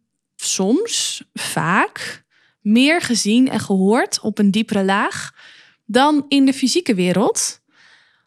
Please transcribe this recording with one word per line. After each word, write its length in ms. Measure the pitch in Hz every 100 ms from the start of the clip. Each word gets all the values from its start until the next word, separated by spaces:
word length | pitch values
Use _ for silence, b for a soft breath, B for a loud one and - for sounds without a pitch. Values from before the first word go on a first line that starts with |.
| _ _ _ -
soms, 840 | - - 190 277 453 - - - -
vaak, 880 | - - - 160 196 370 - - - _ _ _ _
meer 400 | 208 226 277 339
gezien 480 | - 226 202 233 262
en 120 | 220
gehoord 600 | - 196 190 233 392 -
op 180 | 220 208
een 120 | 202
diepere 340 | 196 226 208
laag 480 | 190 196 294 - - b b b b b
dan 400 | - 220 285 294 285
in 160 | 277
de 80 | 269
fysieke 420 | 269 254 349 359
wereld. 680 | 190 180 175 269 466 - - _ b b b b b